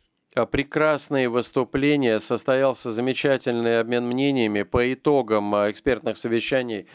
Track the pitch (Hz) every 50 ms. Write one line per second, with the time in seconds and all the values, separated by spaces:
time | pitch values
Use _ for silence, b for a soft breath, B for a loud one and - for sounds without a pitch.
0 | _ _ _ _ _ _ _ 127 117 - - 147 139 - - 151 156 156 151 135
1 | - - 147 135 127 120 117 123 113 - - 139 127 - - 139 135 147 147 143
2 | 135 117 110 107 107 - 123 110 - - 131 131 135 135 120 - - 123 110 110
3 | 123 131 127 - - 143 135 123 - 131 120 117 117 117 117 117 113 113 120 120
4 | 120 120 120 127 139 143 139 131 117 107 104 104 101 - - 123 120 127 131 -
5 | _ 156 147 139 123 107 110 107 104 104 104 104 101 104 101 - - 143 123 113
6 | - 113 107 - - 117 113 117 107 - 139 131 123 120 113 101 - B